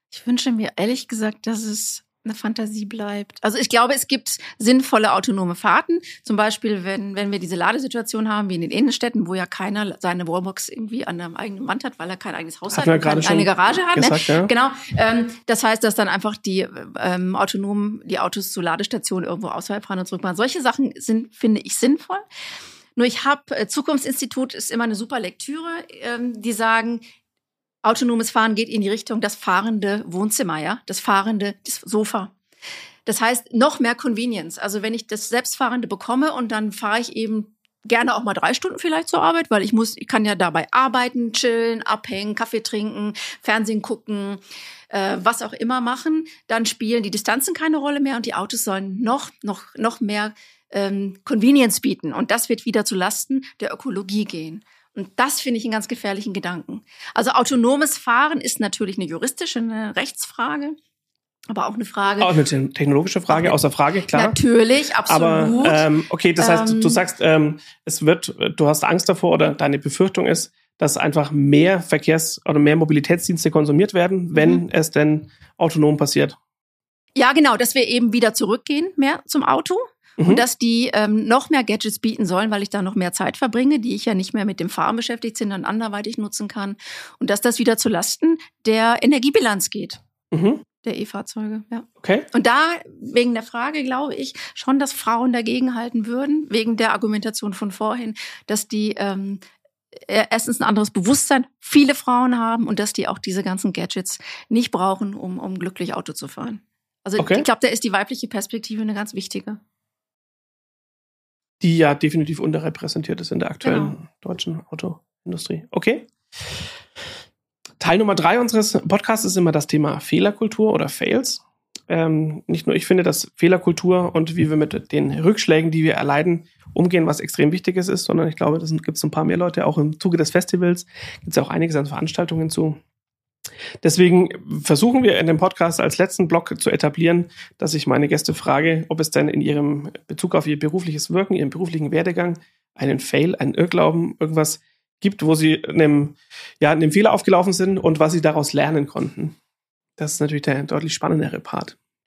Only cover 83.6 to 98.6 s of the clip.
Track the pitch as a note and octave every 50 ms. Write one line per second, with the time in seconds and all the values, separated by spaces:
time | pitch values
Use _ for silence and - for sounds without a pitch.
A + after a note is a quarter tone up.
83.6 | B3+ C#4 D4+ C4+ G#3+ B3 G3 G#3+ - - G#3+ F#3 F#3 - - A3 G3+ G#3+ F#3+ -
84.6 | E3+ F#3+ - - D#3+ G3+ G#3+ A#3 A#3 - A#3 A#3 - A3+ A3 - A#3 G#3 G3 F#3
85.6 | - - G3 A3 A3+ G#3+ G3+ G3+ G#3 G#3 A#3 - G#3+ G3+ - - G#3 G3+ - G#3+
86.6 | G3 G3 G3+ - - - - - - - - - - - G3+ - - A#3+ A#3+ -
87.6 | A#3 A#3 A3+ - - A3+ G#3+ E3 F3+ - - - - E4 E4 D#4+ - - _ _
88.6 | - A3 A3 A3 A3+ A#3 A#3+ - - A#3+ D4 C4 A#3 C#4+ C#4 A4 C#4 A3+ G#3 F#3+
89.6 | - - - G3+ E3+ - - - _ _ _ _ _ _ - D#3+ F3 G3+ C#4+ D4+
90.6 | - _ _ _ - A#3 - - G#3 - - G3 - - - A3 G#3+ G#3+ G#3+ A3
91.6 | G#3+ - A#3 A3+ - _ _ _ - - F#3+ B3+ - - - A#3+ - A#3+ A#3+ C#4
92.6 | D#4 E4 F4 E4+ - - - - - - - A#3+ A#3+ B3 A#3+ A3 A#3 - - A#3
93.6 | A#3+ C#4+ D#4 D4+ C4+ C4 B3+ B3+ D4 C#4+ - - C4+ C4 - - - - - -
94.6 | - - C4+ C#4 C#4+ C4 - - - A3 A#3 A#3 B3 B3+ A#3+ A#3+ A3+ A3+ A#3+ B3+
95.6 | B3+ B3+ B3 A3+ A#3 A#3+ A#3+ A#3 G#3 A3+ A#3+ B3+ C#4 C#4+ D4 D#4 D4+ - G3+ A#3
96.6 | G#3+ A3+ A3+ G#3+ A3+ A3+ A3+ G3+ A3+ G#3+ G#3+ G#3 F#3+ A3 A3 - - G#3 F#3 -
97.6 | A3 G3+ F#3 - G#3+ G#3+ A#3+ B3 A#3+ A3 G#3+ - - - - - _ - G#3+ G#3+